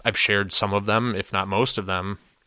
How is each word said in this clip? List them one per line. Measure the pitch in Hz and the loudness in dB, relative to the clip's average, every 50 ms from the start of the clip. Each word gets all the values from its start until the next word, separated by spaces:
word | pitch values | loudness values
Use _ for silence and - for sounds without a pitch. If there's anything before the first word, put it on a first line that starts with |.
| - | -4
I've | 117 104 - | -2 0 0
shared | - - 104 101 101 90 | 2 2 2 2 2 2
some | - - 110 101 | 2 2 2 2
of | 98 101 101 | 0 0 0
them, | 104 104 113 120 123 104 | 2 0 0 0 0 -2
if | 95 98 - | -4 -6 -2
not | - 95 98 95 | -2 -2 -2 0
most | 98 104 127 131 - | 0 0 0 0 -2
of | 113 95 | -4 -4
them, | 95 95 90 92 98 101 - _ _ _ _ _ | -4 -4 -4 -4 -6 -8 -10 _ _ _ _ _